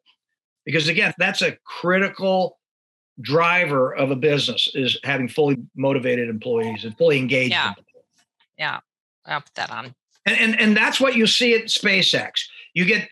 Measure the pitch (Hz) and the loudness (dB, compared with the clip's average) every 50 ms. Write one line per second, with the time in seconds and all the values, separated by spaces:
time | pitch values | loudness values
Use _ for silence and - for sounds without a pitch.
0 | _ _ _ _ _ _ _ _ _ _ _ _ - 147 139 160 147 160 160 185 | _ _ _ _ _ _ _ _ _ _ _ _ -8 -4 -2 0 0 0 0 2
1 | 208 175 - - 180 196 196 - 185 156 139 - _ - - - - 175 185 190 | 0 0 0 -2 -2 -2 0 0 -2 -2 -2 -4 _ -18 -12 -4 0 0 2 2
2 | 196 190 - - 190 190 190 185 185 - - _ _ _ _ _ _ _ _ _ | 2 0 -4 -2 -2 0 0 0 0 -2 -6 _ _ _ _ _ _ _ _ _
3 | _ _ _ - 113 113 143 165 170 170 175 180 175 156 143 131 127 127 - - | _ _ _ -12 -4 0 2 2 4 4 4 2 2 2 2 2 0 0 0 -2
4 | 139 135 139 127 139 151 143 139 - - 117 - - - - 139 131 120 - - | -2 -2 0 2 2 2 2 2 0 -2 -2 -2 -2 -2 -2 -2 -2 -2 -2 -2
5 | - - 143 131 127 117 - 156 151 143 139 123 - - - 143 135 139 139 131 | -2 -4 -2 -2 -2 -4 0 0 2 2 2 -2 -4 -10 -6 -2 0 0 0 0
6 | 120 127 123 123 120 117 113 107 - 123 120 113 113 113 110 107 113 113 107 - | 0 -2 -2 -2 -2 -4 -6 -6 -4 -2 -2 -2 -2 -4 -6 -8 -10 -8 -2 2
7 | 165 165 147 135 131 120 135 131 127 123 180 170 139 107 98 - - _ _ _ | 4 4 4 2 2 0 0 0 2 2 0 0 -2 -4 -6 -10 -16 _ _ _
8 | _ _ _ _ _ _ _ _ _ _ _ - 151 147 - - - _ _ _ | _ _ _ _ _ _ _ _ _ _ _ -8 -8 -6 -6 -8 -12 _ _ _
9 | _ _ _ _ _ 151 151 147 - _ - - - - 110 113 120 127 127 _ | _ _ _ _ _ -8 -8 -8 -10 _ -10 -10 -10 -8 -8 -12 -14 -14 -18 _
10 | _ _ _ _ - 202 226 262 233 226 220 220 214 214 208 214 226 - - - | _ _ _ _ -2 -2 0 2 2 0 2 2 2 4 4 4 2 0 0 0
11 | 262 269 254 233 220 - - - 247 240 233 220 226 - - - - 208 190 190 | 0 2 2 2 2 2 2 2 2 2 2 2 0 -2 -4 -2 0 0 2 2
12 | 180 - - - - - - - - - - - - - - 165 180 180 220 196 | 2 2 2 0 -2 -4 -6 -8 -8 -10 -14 -20 -18 -8 -4 -2 0 0 0 0
13 | - - | -2 -8